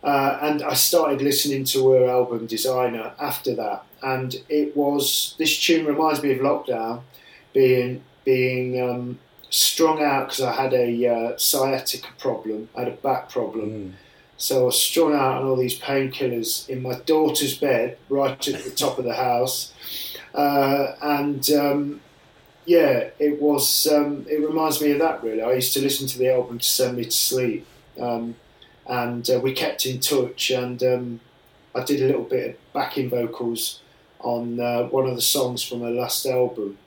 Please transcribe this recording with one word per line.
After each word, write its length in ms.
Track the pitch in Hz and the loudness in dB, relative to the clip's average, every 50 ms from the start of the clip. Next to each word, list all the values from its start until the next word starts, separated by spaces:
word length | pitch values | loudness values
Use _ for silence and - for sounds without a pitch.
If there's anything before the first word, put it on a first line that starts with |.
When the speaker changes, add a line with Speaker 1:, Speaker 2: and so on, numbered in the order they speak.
| - | 0
Speaker 1:
uh, 340 | 143 143 139 139 139 139 - | 2 2 2 2 2 0 0
and 220 | 147 151 151 147 - | -2 -2 -2 -2 -2
I 100 | - 127 | -2 0
started 480 | - - - - 170 156 147 139 - | 2 2 4 4 4 4 2 0 0
listening 420 | 135 143 139 - - 147 135 135 135 | 2 0 2 2 0 0 -2 -2 -2
to 260 | 131 - 135 131 131 | 0 0 4 4 6
her 140 | 131 127 127 123 | 6 6 6 4
album 380 | 127 127 123 120 120 113 113 110 | 4 2 2 2 -2 -6 -6 -6
Designer 640 | 110 107 - 131 131 127 123 117 117 113 110 113 - - | -6 -2 -2 0 0 0 0 0 -2 -4 -8 -10 -8 -6
after 340 | 147 135 - - - 135 117 | -6 -6 -6 -4 -4 -4 -4
that. 280 | 110 113 104 101 - - _ - _ | -2 -4 -4 -6 -6 -10 _ -20 _
And 340 | - 131 131 131 131 131 127 - - - | -6 -4 -4 -2 -4 -6 -8 -10 -8 -2
it 260 | 151 151 147 147 147 | 0 0 0 0 0
was, 600 | 143 143 139 143 143 139 - - - - - - - | 0 0 2 2 0 0 0 0 0 -2 -4 -4 -2
this 200 | 160 160 - - | 0 0 0 0
tune 280 | - 175 165 160 156 | 2 2 2 2 2
reminds 360 | 151 143 151 160 156 147 139 | 0 0 2 2 2 2 0
me 100 | 143 139 131 | 0 0 0
of 60 | 127 | 2
lockdown, 640 | 135 143 147 - - - 123 113 110 113 117 123 - - - - - - - - - _ _ | 2 0 0 0 -2 -4 -4 -4 -2 -4 -6 -8 -10 -18 -20 -20 -20 -20 -20 -20 -20 _ _
being, 480 | 135 131 127 127 127 123 127 127 123 - _ _ _ _ | 4 6 6 6 4 2 -2 -4 -8 -12 _ _ _ _
being, 560 | 135 131 127 127 127 127 127 127 127 127 127 | 0 2 2 2 0 0 -2 -4 -2 -2 -2
um, 380 | 127 123 123 123 123 123 127 - _ _ _ _ - - | -2 -2 -2 -4 -6 -8 -10 -12 _ _ _ _ -12 -4
strung 520 | - - - - - - 165 160 156 151 151 | 0 2 2 2 4 2 2 2 4 2 2
out 240 | 143 135 135 131 - | 2 2 0 -2 -4
'cause 140 | - - | -4 -4
I 100 | 131 120 117 135 | -2 -2 0 -2
had 120 | 135 131 127 | 0 0 2
a, 340 | 123 120 120 117 117 123 120 | 2 2 2 2 0 2 2
uh, 300 | 120 117 113 117 120 - | 2 0 0 -4 -4 -2
sciatica 720 | - - - - 135 139 135 117 - - - - - - - _ | 0 0 2 2 0 0 0 -2 -4 -6 -8 -8 -10 -16 -18 _
problem, 480 | - 131 113 110 - 110 107 110 113 - _ | -4 -4 -4 -4 -6 -6 -8 -8 -8 -12 _
I 40 | 120 | -6
had 100 | 123 120 | -6 -6
a 80 | - - | -6 -4
back 320 | - 143 - - - - | -2 -2 -2 -2 -4 -6
problem. 400 | - 127 113 101 107 110 104 104 | -6 -4 -4 -4 -4 -6 -6 -6
Speaker 2:
Mm. 220 | 110 110 98 92 95 95 - - - - _ _ _ | -8 -8 -10 -12 -14 -16 -20 -20 -20 -20 _ _ _
Speaker 1:
So 260 | - - - - 175 | -8 -4 0 2 4
I 20 | 127 | 4
was 160 | 123 - - | 4 4 2
strung 320 | - - - 170 165 151 147 | 0 2 4 4 4 4 4
out 280 | 143 135 131 131 131 | 4 2 2 0 0
on 60 | 135 135 | 0 0
all 80 | 131 | 2
these 240 | 127 127 120 - - | 2 0 0 -2 -6
painkillers 880 | - - 139 139 135 127 127 - 139 127 120 117 113 113 - - - - | -4 -2 0 0 0 0 -2 -2 -2 -2 -2 -2 -2 -4 -4 -6 -6 -8
in 140 | 131 127 | -8 -6
my 140 | 127 127 123 113 - | -4 -6 -6 -6 0
daughter's 500 | - 160 156 156 151 151 - 151 131 - - | 2 4 4 4 4 2 0 0 -2 -2 0
bed, 380 | - 139 127 - - 123 - - - _ | 0 2 2 2 2 0 -4 -10 -6 _
right 360 | 139 139 139 135 135 - - | 0 0 2 0 -2 -2 -4
at 180 | 143 - - - | -4 -4 -4 -6
the 60 | 127 | -8
top 280 | - - 147 160 - - | -4 -2 -2 -2 -2 -2
of 60 | - | -4
the 80 | 117 - | -4 -2
house. 580 | - 127 127 120 120 127 127 - - - - - - - - - - - - - - - - - | 0 0 2 2 2 2 0 -2 -6 -8 -10 -14 -18 -14 -12 -10 -10 -10 -10 -12 -14 -16 -8 -2
Uh, 600 | 147 143 143 143 139 139 139 139 139 139 135 - - | 0 2 4 4 4 4 4 4 2 2 0 -2 -4
and, 480 | - 147 147 143 143 147 143 131 - - | -2 0 0 0 0 -2 -2 -2 2 4
um, 500 | 151 147 143 143 139 147 143 143 143 - - - _ - _ - _ _ _ _ _ _ _ | 4 4 4 4 2 2 0 -2 -6 -10 -14 -20 _ -20 _ -20 _ _ _ _ _ _ _
yeah, 400 | - 175 170 151 139 127 - - - - _ | 6 6 6 8 6 4 2 0 -4 -4 _
it 220 | 151 147 147 147 | 0 0 2 2
was, 460 | 143 147 147 139 - - - - - 156 | 2 2 4 4 2 2 2 2 2 4
um, 380 | 151 147 143 147 143 139 123 - | 4 4 4 2 -2 -6 -4 -4
it 120 | 151 151 | -2 0
reminds 400 | 147 156 160 160 160 160 147 - | 0 0 0 0 0 0 0 2
me 100 | 151 147 | 2 2
of 80 | 143 143 | 2 4
that, 240 | 165 165 - - 120 | 2 0 0 -2 -4
really. 180 | 113 110 110 | -4 -4 -2
I 120 | 110 120 131 | 0 0 0
used 180 | 131 123 - - | 2 0 0 0
to 60 | 139 | 0
listen 260 | 135 139 135 - 135 127 | 0 0 0 -2 -4 -6
to 100 | - 123 | -2 0
the 120 | 127 131 | 2 4
album 300 | 131 127 123 123 120 117 | 4 2 0 -2 -6 -4
to 60 | - - | -2 0
send 300 | - - 131 127 123 123 | 2 2 2 0 0 -4
me 80 | 117 | -4
to 60 | 113 | -2
sleep. 540 | - - - - 127 127 127 120 107 - - - - - _ _ _ - | -2 0 0 0 0 0 0 0 -2 -4 -8 -12 -20 -20 _ _ _ -8
Um, 380 | 123 120 120 117 117 117 117 - _ _ _ _ - - _ _ _ | -4 -4 -4 -4 -4 -8 -10 -14 _ _ _ _ -20 -20 _ _ _
and, 440 | - 123 123 120 120 120 120 117 127 | -6 -4 -4 -4 -4 -6 -4 0 0
uh, 100 | 127 120 | 0 2
we 120 | 123 135 131 | 2 -2 -2
kept 320 | - 123 - - - - | -2 -4 -4 -2 -2 -4
in 140 | 131 131 127 | -4 -2 -4
touch, 500 | - - 147 135 123 120 - - - - | -2 0 0 0 0 0 -4 -4 -2 -2
and, 320 | 131 127 123 123 127 120 127 | 0 -2 -2 -4 -4 0 0
um, 360 | 127 127 123 123 120 117 113 _ _ _ _ _ _ _ _ _ _ _ | 2 2 0 -2 -6 -10 -12 _ _ _ _ _ _ _ _ _ _ _
I 80 | 127 127 | -6 -2
did 160 | - 143 131 | -2 0 2
a 40 | 131 131 | 2 2
little 160 | 143 - - | 2 0 -2
bit 260 | - - 123 117 113 | -2 -2 -2 -2 -4
of 240 | - - _ _ _ | -10 -12 _ _ _
backing 360 | 147 - - - 139 131 120 | -4 -4 -4 -2 -4 -4 -2
vocals 720 | 123 120 120 113 117 - 123 117 117 117 - - - - _ _ _ _ _ _ _ _ | -2 -2 -2 -4 -4 -6 -4 -4 -4 -4 -6 -8 -8 -10 _ _ _ _ _ _ _ _
on, 400 | - 120 120 117 120 120 117 120 | -6 -4 -4 -4 -4 -6 -6 -4
uh, 240 | 120 120 120 120 117 - | -2 -2 0 0 -2 0
one 200 | - 131 131 131 | 2 2 2 2
of 80 | 123 | 0
the 60 | 123 | 0
songs 420 | - - - 143 131 123 123 120 - | 0 0 2 2 0 -2 -2 -4 -6
from 180 | - 123 120 | -6 -6 -6
her 80 | 120 117 | -4 -4
last 340 | 120 120 123 117 - - - | -2 -2 -2 -2 -4 -4 -2
album. 520 | 135 127 127 127 120 120 113 104 98 98 - _ | 0 2 2 2 0 0 -6 -8 -8 -8 -12 _